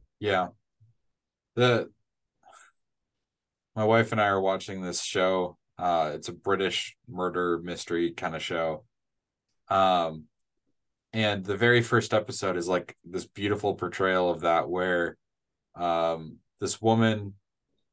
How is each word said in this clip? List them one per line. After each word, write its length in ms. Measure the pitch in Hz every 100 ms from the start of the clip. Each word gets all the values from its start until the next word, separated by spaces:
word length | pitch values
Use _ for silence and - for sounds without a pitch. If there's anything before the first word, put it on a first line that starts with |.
| _ -
Yeah. 300 | 104 92 87 - _ _ _ _ _ _ _ _ _
The, 360 | 117 123 113 - _ _ _ _ _ _ - - _ _ _ _ _ _ _ _ _ _ 110
my 80 |
wife 260 | 107 113 113
and 100 | 110
I 60 | 101
are 140 | 98
watching 420 | 95 95 - 95
this 180 | 90 85
show. 580 | - 98 92 92 90 - _ -
Uh, 320 | 90 82 78
it's 140 | 78 -
a 40 |
British 640 | 85 98 95 95 - - - -
murder 520 | 87 90 90 87 85
mystery 480 | 87 82 - 85 85
kind 240 | 85 90
of 80 | 78
show. 420 | - 85 82 78 - _ _ _ _ _ _ _ -
Um, 560 | 98 95 90 82 80 78 _ _ _ _ _ _ _ _
and 300 | 110 107 101
the 140 | 95 95
very 240 | 120 120
first 320 | 117 117 -
episode 420 | 110 - - 98 90
is, 120 | 87
like, 280 | 90 - -
this 220 | 87 90 -
beautiful 480 | - 101 98 104
portrayal 560 | 92 90 - 95 92 90
of 100 | 80
that, 300 | 85 82 80
where, 480 | 90 92 87 85 - _ _ _ _ _
um, 640 | 85 87 82 82 82 80 - _ -
this 220 | 95 -
woman 540 | 110 113 113 107 98 98 _ _ _ _ _